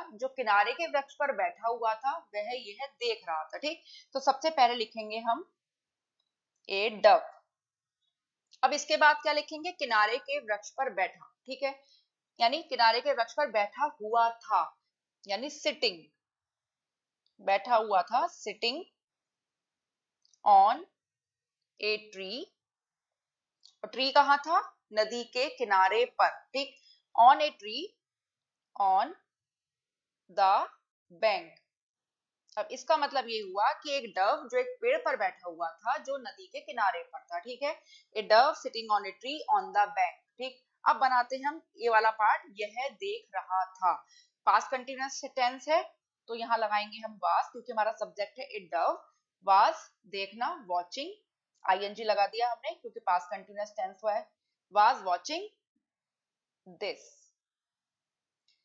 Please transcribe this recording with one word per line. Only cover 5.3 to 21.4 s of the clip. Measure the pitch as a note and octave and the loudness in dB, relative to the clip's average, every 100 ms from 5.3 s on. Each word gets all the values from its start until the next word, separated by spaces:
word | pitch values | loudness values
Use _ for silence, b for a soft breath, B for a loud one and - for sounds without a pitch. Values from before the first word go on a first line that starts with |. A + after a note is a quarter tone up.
| C4 - _ _ _ _ _ _ _ _ _ _ _ - | -4 -6 _ _ _ _ _ _ _ _ _ _ _ -8
a | G3 A3+ G#3 | -4 -4 4
dove। | G#3 F3 - - _ _ _ _ _ _ _ _ _ _ _ - | 6 6 2 -12 _ _ _ _ _ _ _ _ _ _ _ -2
अब | C4 | 0
इसके | C#4+ - D4+ | 0 -2 4
बाद | D4+ D4+ | 6 4
क्या | D4+ | 0
लिखेंगे? | D4 D4 D#4 F4 | -2 -4 -8 -10
किनारे | F4+ C4 G#3+ G#3 C4 | -8 -2 2 2 0
के | C#4 C#4+ | -4 -6
वृक्ष | A3 G#3 - | -4 -6 -6
पर | - C4 | -6 -6
बैठा। | F#3+ F3 - - _ - | -2 -4 -6 -20 _ -16
ठीक | C4 | -8
है, | C4+ C4+ b b _ _ _ - | -8 -8 b b _ _ _ 0
यानी | A#3 D4+ | 0 0
किनारे | E4 A#3+ A3+ A#3+ | -4 2 4 4
के | C#4+ | 0
वृक्ष | B3 A#3 | -2 -2
पर | - C#4+ | -2 -2
बैठा | G#3+ G#3 B3 D4 - | 0 -2 -2 -4 -4
हुआ | G#3+ A#3 A#3 | -2 2 2
था, | A3+ - F#3+ - - _ _ _ _ | 0 -2 0 0 -8 _ _ _ _
यानी | G3 G3 C#4+ | -8 -6 -6
sitting, | - D#4 - A3 E3+ D3+ _ _ _ _ _ _ _ _ _ _ _ _ _ | -4 -4 -2 -2 -4 -14 _ _ _ _ _ _ _ _ _ _ _ _ _
बैठा | F#3+ G3 A#3+ A3+ | 0 0 2 0
हुआ | A3 F#3+ | 4 0
था, | F3+ B3 E4+ | 2 0 -2
sitting | - A3 F#3 A#3 D4 - _ _ _ _ _ _ _ _ _ _ _ _ _ _ _ | -6 -12 -6 -6 -6 -10 _ _ _ _ _ _ _ _ _ _ _ _ _ _ _
on | G#3 G3 G3+ C#4+ G4 _ _ _ _ _ | 6 8 8 4 -6 _ _ _ _ _